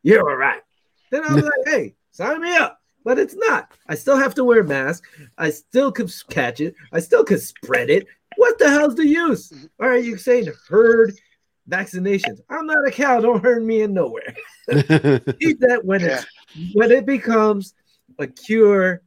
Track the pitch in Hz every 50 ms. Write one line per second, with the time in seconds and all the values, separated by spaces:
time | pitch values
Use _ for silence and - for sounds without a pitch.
0 | - 160 214 208 180 147 139 127 135 131 110 - _ _ _ _ _ _ _ _
1 | _ _ 254 294 311 302 294 294 294 294 285 262 262 294 302 233 139 98 _ _
2 | _ _ _ - 180 247 311 320 330 349 359 330 269 - - _ _ _ _ _
3 | _ 226 254 - - - - 381 453 440 - - - _ _ _ _ - 156 -
4 | - 262 277 269 269 - 185 294 254 247 233 220 196 147 139 139 131 143 170 -
5 | - _ _ 156 143 120 _ - 165 156 151 - _ _ - 247 277 269 - -
6 | 214 175 - - - - - - 127 120 117 131 151 175 - _ - _ - 165
7 | 170 - 440 466 - - 196 139 - - _ - - - 127 123 123 127 151 196
8 | 196 _ _ _ _ _ - - 480 480 453 - - 294 285 294 302 294 226 277
9 | 320 285 302 339 339 330 240 - - - 156 135 - - _ _ 214 262 247 247
10 | 247 233 214 180 - 254 247 247 202 156 - _ _ _ 165 214 233 226 233 226
11 | 226 214 196 _ _ _ _ _ _ _ _ _ _ - 175 185 196 190 - 180
12 | 180 202 196 190 190 - 202 - _ _ 269 311 311 311 311 302 277 269 - -
13 | 285 277 247 233 220 240 240 196 180 254 240 233 226 220 226 220 214 208 196 180
14 | 156 123 113 - - - - - - - _ _ _ - 131 147 139 - 160 151
15 | - 147 135 120 - 143 127 _ 311 320 302 226 247 247 247 226 180 185 196 196
16 | 175 135 135 131 - - _ _ _ _ - 156 170 180 196 208 233 226 240 269
17 | 208 269 277 233 - 233 226 220 214 214 214 202 190 - _ _ _ _ _ _
18 | _ _ _ - 147 123 _ - - - 220 226 220 202 202 196 180 185 180 175
19 | _